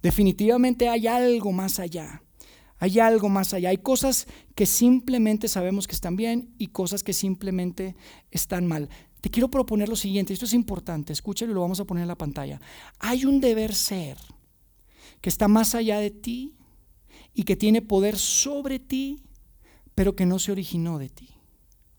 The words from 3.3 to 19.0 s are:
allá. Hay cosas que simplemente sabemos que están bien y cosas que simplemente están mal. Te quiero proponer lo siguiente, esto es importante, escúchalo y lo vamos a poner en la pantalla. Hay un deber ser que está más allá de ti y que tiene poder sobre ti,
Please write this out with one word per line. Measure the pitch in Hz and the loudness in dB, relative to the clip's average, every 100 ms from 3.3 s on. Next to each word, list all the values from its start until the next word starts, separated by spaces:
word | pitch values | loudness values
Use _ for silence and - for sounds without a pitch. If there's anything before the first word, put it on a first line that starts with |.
| 196 185 | 0 0
allá. | 196 180 | -2 0
Hay | 190 | 0
cosas | - 262 269 247 - - - - | 0 0 2 0 -4 -16 -20 0
que | 196 | 0
simplemente | - 240 254 240 247 220 214 220 | 4 6 6 2 0 2 2 -2
sabemos | 202 180 196 190 | -2 -2 -2 -4
que | |
están | - 175 180 | -6 -4 -2
bien | 226 233 240 - | -2 -2 -6 -10
y | 180 | -8
cosas | - 180 202 | -4 -4 -2
que | - | -4
simplemente | 185 196 185 196 185 180 180 190 180 - - _ | -2 -2 -2 -2 -2 -4 -6 -10 -10 -20 -20 _
están | 165 - 185 175 | -8 -4 -2 0
mal. | 156 143 - - - | -2 -4 -10 -20 -10
Te | - | -4
quiero | - 254 | 0 0
proponer | 269 247 214 208 | 0 0 0 0
lo | 226 | -2
siguiente, | 202 196 190 | -2 -2 -2
esto | 190 233 | -4 0
es | |
importante, | 233 214 185 - 165 143 | 0 0 -4 -6 -8 -4
escúchalo | 151 - 196 233 | -6 -4 -6 -4
y | 202 | -2
lo | |
vamos | 175 185 | -2 -2
a | 202 | -4
poner | 175 | -4
en | 175 | -4
la | 175 | -4
pantalla. | 151 143 139 143 - - - - | -6 -6 -8 -10 -16 -20 -20 -10
Hay | 214 254 269 | -2 0 4
un | 277 | 4
deber | 262 220 220 202 | 4 2 0 -2
ser | - 196 156 135 - - _ _ _ _ _ _ - _ | -2 -4 -6 -10 -18 -20 _ _ _ _ _ _ -20 _
que | - | -6
está | - 208 | 0 4
más | 214 220 233 | 4 4 0
allá | 226 208 | 0 0
de | 208 | -2
ti | 208 - 240 269 - _ _ _ _ _ - - | -6 -10 -8 -10 -14 _ _ _ _ _ -20 -12
y | - | -6
que | 196 190 | 0 2
tiene | 214 220 | 4 4
poder | 220 196 202 208 | 4 2 2 0
sobre | - - 277 285 277 262 | 0 0 0 -4 -6 -6
ti, | - 262 | -4 -4